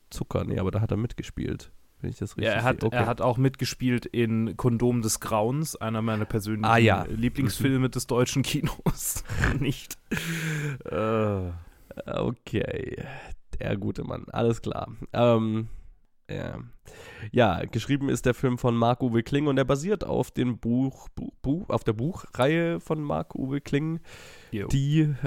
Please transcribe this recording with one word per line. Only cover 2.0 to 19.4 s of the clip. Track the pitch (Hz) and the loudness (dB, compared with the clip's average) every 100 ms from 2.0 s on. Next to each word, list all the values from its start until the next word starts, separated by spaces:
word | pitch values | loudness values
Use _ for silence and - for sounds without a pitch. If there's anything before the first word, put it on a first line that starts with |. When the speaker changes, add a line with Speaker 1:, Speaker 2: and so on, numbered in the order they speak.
| - | -10
Speaker 1:
ich | - | -8
das | 101 - | -8 -4
Speaker 2:
Ja, | |
Speaker 1:
richtig | 110 107 | -2 0
Speaker 2:
er | |
hat, | 123 - | 0 0
Speaker 1:
sehe. | 110 | 0
Okay. | 123 | 2
Speaker 2:
er | 117 | 0
hat | 120 | 2
auch | 123 120 | 0 4
mitgespielt | 135 135 127 - 127 123 - | 2 2 -6 -2 0 0 0
in | 120 113 113 113 - | 0 2 2 0 0
Kondom | 127 117 123 120 | 2 4 2 2
des | 110 - | 0 -2
Grauens, | - 110 110 143 160 - | 0 2 2 0 -4 -4
einer | 110 113 | -4 0
meiner | 113 107 | 0 0
persönlichen | 107 113 101 107 110 | 0 -2 -2 0 6
Speaker 1:
Ah, | 117 | 8
ja. | 110 95 - | 8 6 2
Speaker 2:
Lieblingsfilme | 107 120 143 113 - 135 131 127 | 0 0 0 -2 2 2 4 2
des | 123 - | 0 0
deutschen | 120 123 139 | 2 2 2
Kinos. | - 147 156 - - - - - - - | 0 0 -2 0 -2 0 -2 -6 -4 0
<laughs> | - 143 | 2 2
Nicht. | - - - - - 170 165 165 160 151 147 135 - | 0 -4 -8 -14 -8 -6 -4 -4 -2 -2 -4 -6 -4
Äh. | - 110 113 107 98 90 87 - - - - - | -2 2 2 2 0 -2 -6 -14 -20 -18 -12 -6
Speaker 1:
Okay, | - 120 123 - 107 - - - - - - - - - - | -2 -2 -4 -4 -2 -2 -4 -6 -8 -10 -12 -14 -16 -8 -6
der | - 104 | -2 -2
gute | 104 - - | -4 -6 -6
Mann, | - - | -8 -6
alles | - 117 113 | 0 2 2
klar. | - - - 113 - | -2 -6 -8 -10 -4
Ähm, | 117 120 113 110 110 113 - - - _ _ - | 4 6 6 4 -2 -4 -10 -14 -20 _ _ -10
ja. | - - - 117 - - - - - 110 | -8 -8 -10 -12 -18 -20 -20 -18 -14 -2
Ja, | 120 110 82 95 | 4 4 4 -2
geschrieben | 113 - 139 135 | -2 0 0 0
ist | 123 127 | 0 0
der | |
Film | 117 131 123 | 2 0 2
von | 127 117 | 2 4
Marc-Uwe | 113 123 127 117 | 2 2 2 0
Kling | - 143 | 2 0